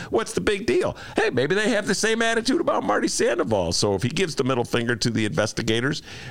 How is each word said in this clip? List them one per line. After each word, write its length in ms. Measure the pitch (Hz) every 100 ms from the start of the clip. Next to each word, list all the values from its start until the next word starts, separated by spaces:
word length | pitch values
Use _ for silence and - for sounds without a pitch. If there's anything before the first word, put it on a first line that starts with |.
| -
what's 240 | - 220
the 80 | -
big 240 | 185 202 226
deal? 320 | 320 - - - -
Hey, 140 | 440
maybe 240 | 123 139
they 160 | 190 214
have 160 | 214 190
the 80 |
same 300 | 202 214 226
attitude 360 | 226 226 233 320
about 240 | - -
Marty 240 | 277 - 226
Sandoval. 640 | - 233 320 285 101 85
So 220 | 92 107
if 80 | 98
he 80 | 123
gives 240 | 160 185
the 100 | 139
middle 220 | 127 127 117
finger 300 | 120 117 117
to 160 | 127
the 140 | 101 104
investigators, 760 | 78 107 - 113 113 131 160 - - -